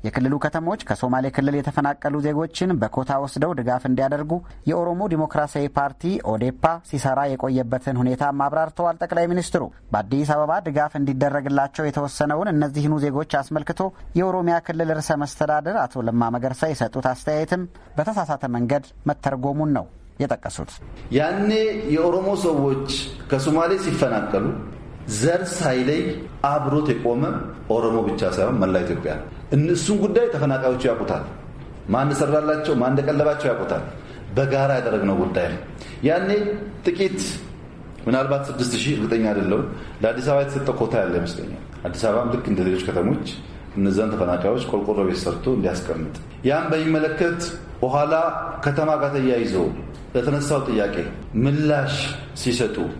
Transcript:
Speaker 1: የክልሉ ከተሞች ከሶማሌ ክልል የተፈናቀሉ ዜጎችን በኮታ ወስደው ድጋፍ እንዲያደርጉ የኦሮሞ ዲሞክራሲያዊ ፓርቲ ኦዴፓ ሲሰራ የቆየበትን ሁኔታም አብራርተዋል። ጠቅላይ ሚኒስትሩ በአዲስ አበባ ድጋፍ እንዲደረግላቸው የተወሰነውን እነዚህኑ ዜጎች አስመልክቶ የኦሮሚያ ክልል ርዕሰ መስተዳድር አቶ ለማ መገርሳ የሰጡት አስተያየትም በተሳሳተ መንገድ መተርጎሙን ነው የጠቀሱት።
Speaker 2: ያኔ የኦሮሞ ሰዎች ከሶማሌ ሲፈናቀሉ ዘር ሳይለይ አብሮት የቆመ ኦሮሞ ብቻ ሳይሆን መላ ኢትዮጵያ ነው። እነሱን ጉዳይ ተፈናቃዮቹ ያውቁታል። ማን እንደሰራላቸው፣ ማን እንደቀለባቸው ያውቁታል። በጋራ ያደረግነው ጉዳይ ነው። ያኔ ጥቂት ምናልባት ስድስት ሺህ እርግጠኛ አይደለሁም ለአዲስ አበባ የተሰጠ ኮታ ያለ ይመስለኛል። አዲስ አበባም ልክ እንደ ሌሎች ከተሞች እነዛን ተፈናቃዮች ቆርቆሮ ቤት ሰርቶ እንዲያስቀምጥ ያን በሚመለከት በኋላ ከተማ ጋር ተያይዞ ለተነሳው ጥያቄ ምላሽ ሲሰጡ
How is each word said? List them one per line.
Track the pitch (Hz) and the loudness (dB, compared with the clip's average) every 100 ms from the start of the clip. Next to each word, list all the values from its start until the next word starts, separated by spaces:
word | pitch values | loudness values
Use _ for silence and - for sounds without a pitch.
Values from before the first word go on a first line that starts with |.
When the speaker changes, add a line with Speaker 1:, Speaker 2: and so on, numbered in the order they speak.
Speaker 1:
የክልሉ | 110 123 127 143 | -2 0 0 2
ከተሞች | 151 165 165 214 | 0 0 -2 -4
ከሶማሌ | - 104 127 127 135 | -4 -2 0 0 0
ክልል | 135 139 | 0 0
የተፈናቀሉ | 143 143 - 143 143 147 147 | 0 0 0 0 0 -2 0
ዜጎችን | 147 147 160 - 180 165 | 0 0 -2 -2 0 2
በኮታ | 107 - 131 139 | 0 -2 0 -2
ወስደው | 139 139 147 | -2 -2 0
ድጋፍ | 151 120 123 | 0 0 0
እንዲያደርጉ | 131 127 135 147 151 175 - - - | 0 2 2 0 -2 -4 -6 -6 -2
የኦሮሞ | 170 175 175 208 | 0 0 -2 0
ዲሞክራሲያዊ | 156 151 - 147 147 143 | 0 0 0 0 -2 0
ፓርቲ | 143 139 - 170 196 | 0 -2 -2 -2 -2
ኦዴፓ | - 110 123 - 160 165 | -2 0 -2 2 0 0
ሲሰራ | - 143 135 131 | -4 -2 0 2
የቆየበትን | 143 131 131 131 117 127 139 123 | 0 -2 0 0 0 -2 -2 0
ሁኔታም | 123 127 143 143 | 2 2 0 0
አብራርተዋል። | 139 151 160 - 175 165 | 0 0 -2 0 -2 -2
ጠቅላይ | 175 170 170 | 0 2 2
ሚኒስትሩ | 175 170 175 127 - - | 2 0 -2 -2 -10 -2
በአዲስ | 101 104 139 147 | -2 0 0 2
አበባ | 151 151 180 | 2 2 2
ድጋፍ | 165 147 151 151 | 0 0 0 0
እንዲደረግላቸው | 139 131 143 143 139 139 139 - 151 | 0 2 2 2 2 2 2 0 -2
የተወሰነውን | 143 143 - 147 151 202 | 0 -4 0 0 2 2
እነዚህኑ | 151 147 143 147 156 | 2 2 2 2 2
ዜጎች | 143 139 156 | 2 0 0
አስመልክቶ | 147 139 156 147 160 190 - - 170 | -2 0 -4 -4 -2 -2 -4 -2 0
የኦሮሚያ | 185 185 175 170 | 2 2 2 2
ክልል | - 165 165 | 0 -2 0
ርዕሰ | 156 147 151 | 0 0 -2
መስተዳድር | 143 - 151 151 151 214 | -2 -2 0 0 0 -2
አቶ | 127 131 | -2 -2
ለማ | 117 117 117 | 0 2 2
መገርሳ | 120 127 127 | 0 -2 -2
የሰጡት | 160 147 113 - 131 | -2 0 -2 0 -2
አስተያየትም | 127 - 151 156 180 175 - - | 0 -2 -2 0 -2 -4 -12 -6
በተሳሳተ | 156 156 214 156 143 131 | -2 0 0 -2 -2 -2
መንገድ | 120 120 143 - - 151 | -2 2 0 -2 -6 -4
መተርጎሙን | 147 139 135 135 143 151 | 0 -2 -2 -2 0 0
ነው | 131 - - - - | 0 -2 -16 -20 -4
የጠቀሱት። | 143 117 - - 76 - - - - | -2 -2 -6 -8 -10 -12 -16 -16 0
Speaker 2:
ያኔ | 127 156 190 208 220 214 214 143 | 2 2 2 2 2 2 -2 0
የኦሮሞ | 151 175 175 190 196 | 2 4 2 0 0
ሰዎች | 185 147 139 135 139 - - - - | 2 2 2 0 -2 -4 -6 -10 -2
ከሶማሌ | 135 156 156 170 190 | 0 4 2 4 2
ሲፈናቀሉ | - - 131 110 104 98 127 - - - - - - | 0 2 2 2 0 0 0 -4 -8 -12 -14 -14 -8
ዘር | 107 135 180 185 | 2 2 2 -2
ሳይለይ | - 156 127 127 160 - - - - | 0 0 2 2 0 -2 -4 -10 -2
አብሮት | 143 147 135 147 147 | 0 2 2 2 2
የቆመ | 113 117 120 156 - - - - | 2 2 2 0 -2 -8 -10 0
ኦሮሞ | 110 113 113 | 2 2 2
ብቻ | 101 - 95 | 0 0 0
ሳይሆን | 92 101 131 | 2 2 2
መላ | 95 92 | 2 2
ኢትዮጵያ | 87 85 78 | 0 -2 -2
ነው። | 76 - - - | -6 -8 -14 0
እነሱን | 143 156 175 - 208 | 2 4 2 2 2
ጉዳይ | 202 226 240 | 4 4 2
ተፈናቃዮቹ | 151 143 131 127 123 | 2 0 2 2 2
ያውቁታል። | 131 113 - 95 - - - - - - - | 0 0 -2 -4 -4 -12 -14 -14 -14 -14 -2
ማን | 117 | 0
እንደሰራላቸው፣ | 143 143 143 151 151 151 151 | 2 2 2 2 2 0 0
ማን | 135 123 | 2 4
እንደቀለባቸው | 139 139 147 151 147 131 | 2 2 2 2 2 0
ያውቁታል። | 113 95 87 - - - - - | 0 -2 -4 -6 -12 -14 -14 -4
በጋራ | 104 135 135 139 | 0 2 2 2
ያደረግነው | 127 117 107 98 92 | 2 2 2 2 2
ጉዳይ | 92 90 85 | 0 0 -2
ነው። | 78 - - - - | -4 -10 -14 -14 0
ያኔ | 131 175 190 202 202 208 - - | 2 2 2 0 0 -4 -8 -2
ጥቂት | 180 175 190 190 - - - - - - - - | -2 2 0 0 -6 -8 -12 -14 -16 -16 -16 -6
ምናልባት | 113 131 135 139 | 0 2 2 0
ስድስት | - 123 123 | -2 -2 -2
ሺህ | 113 131 | 0 0
እርግጠኛ | 131 110 113 110 | 0 2 2 2
አይደለሁም | 101 92 107 - - - - | 2 2 2 0 -6 -12 0
ለአዲስ | 110 120 127 | 0 2 2
አበባ | 143 | 2
የተሰጠ | 139 139 131 | 2 -2 -2
ኮታ | - 110 117 | 0 2 2
ያለ | 92 | 2
ይመስለኛል። | 87 85 - - - - - | 0 -2 -6 -8 -10 -12 -10
አዲስ | 87 - | -8 -2
አበባም | 113 110 120 | 2 2 2
ልክ | 120 - | -2 0
እንደ | 95 | 0
ሌሎች | 90 92 | 2 0
ከተሞች | - 90 95 147 - - - - - | 0 0 0 0 -4 -10 -14 -16 -8
እነዛን | 98 98 95 110 | 0 2 2 0
ተፈናቃዮች | 98 90 87 98 120 - | 0 0 2 2 0 0
ቆርቆሮ | 104 101 101 | -2 0 2
ቤት | 92 92 | 2 0
ሰርቶ | - - 131 | -2 -2 0
እንዲያስቀምጥ | 120 90 87 - 82 78 - - - | 0 0 -2 -4 -6 -6 -10 -14 -2
ያን | 123 151 165 | 2 2 2
በሚመለከት | 160 160 156 156 160 170 175 - - - - | 0 2 2 2 2 0 0 -6 -8 -12 -4
በኋላ | 127 143 147 160 165 - - - | 0 2 2 2 2 -2 -6 -2
ከተማ | 147 143 156 151 | 0 2 2 2
ጋር | 143 | 0
ተያይዞ | 139 127 120 104 95 80 - - - - | 2 2 2 2 0 0 -4 -10 -14 -2
ለተነሳው | 127 123 143 143 147 | 0 2 0 2 0
ጥያቄ | 127 107 101 87 76 - - 110 | 2 0 0 -2 -6 -8 -4 2
ምላሽ | 135 147 151 143 135 - - - - | 2 4 4 2 2 -2 -4 -6 -10
ሲሰጡ | - 127 123 107 101 80 | -4 -2 2 0 0 -4